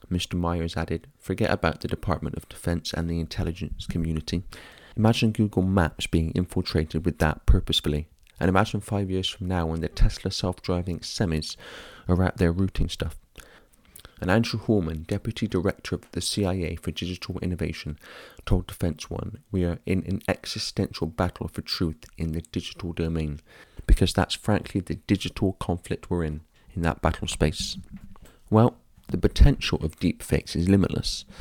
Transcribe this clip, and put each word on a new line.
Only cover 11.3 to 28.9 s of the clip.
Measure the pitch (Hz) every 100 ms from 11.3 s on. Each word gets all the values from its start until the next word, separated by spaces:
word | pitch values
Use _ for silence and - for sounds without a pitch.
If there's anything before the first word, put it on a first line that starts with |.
| 78 - - - - - - -
are | 90
out | 92 -
there | 85
routing | 85 95 - 82
stuff." | - 82 - - - - - _ _ _ - - -
And | 90
Andrew | 107 113 113
Horman, | - 104 80 78 80
Deputy | 101 - - 104
Director | 92 90 - - 87
of | -
the | 87
C | - - 95
I |
A | 92 82 85
for | -
Digital | - 87 90 - 90
Innovation, | 87 87 80 80 78 73 - - - - -
told | 92 -
Defense | - 87 78 -
One, | 85 90 107 _
"We | 95 87
are | 85 -
in | 95 -
an | 95 -
existential | 92 - 107 - - 98 - 85
battle | - 87 - 90
for | -
truth | - - 85 80 - -
in | 82
the | 80
digital | - 92 - - 87
domain, | 82 82 82 76 71 - - - - -
because | - 92
that's | - - -
frankly | - 104 - 101
the | - 82 -
digital | 101 98 - 98
conflict | - - 87 - - -
we're | 87
in, | 78 76 - _ - -
in |
that | 82 -
battle | 82 - -
space." | - 76 - - - - - - - - - -
Well, | 107 120 - _